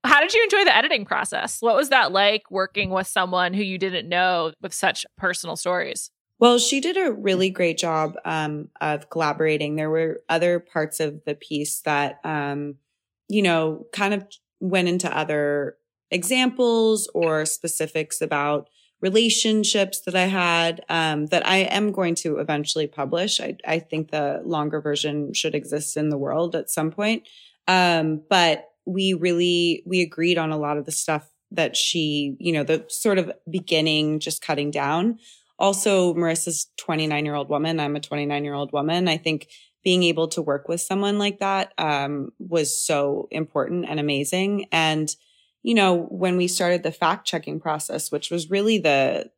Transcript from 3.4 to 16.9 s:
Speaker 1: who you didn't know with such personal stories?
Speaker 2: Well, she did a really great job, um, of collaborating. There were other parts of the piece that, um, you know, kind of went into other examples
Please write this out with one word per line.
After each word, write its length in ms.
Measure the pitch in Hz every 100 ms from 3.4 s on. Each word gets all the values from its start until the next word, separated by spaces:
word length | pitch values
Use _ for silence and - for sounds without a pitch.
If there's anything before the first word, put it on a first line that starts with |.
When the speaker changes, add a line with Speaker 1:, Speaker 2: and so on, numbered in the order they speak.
| 180
Speaker 1:
who 80 | 196
you 160 | 202 185
didn't 300 | 190 180 170
know 440 | 175 185 175 160 -
with 140 | 190
such 320 | - 190 - - -
personal 380 | 185 180 170
stories? 560 | 165 180 180 170 - - _ _ _
Speaker 2:
Well, 180 | 240 240
she 220 | 240 277
did 160 | 330 370
a 160 | 349
really 380 | 214 202 185 190
great 280 | 185 175 160
job, 360 | 175 160 156 175
um, 440 | 170 160 151 151 156 -
of 300 | 156 151 -
collaborating. 680 | 165 151 151 156 151 147 151
There 140 | 156
were 320 | 160 160 - -
other 300 | 165 175 175
parts 400 | - 165 156 -
of 260 | 156 151
the 100 | - 147
piece 440 | - 147 147 -
that, 380 | 156 147 139 -
um, 520 | 156 151 143 143 147 139 _ _ _ _ _
you 140 | 208
know, 440 | 190 165 160 156 -
kind 220 | - 202
of 100 | 208 196 - _ _
went 280 | 185 185 180
into 280 | 180 170 -
other 600 | 156 151 147 147 143 - _ _ _
examples 960 | 180 180 254 254 254 240 233 220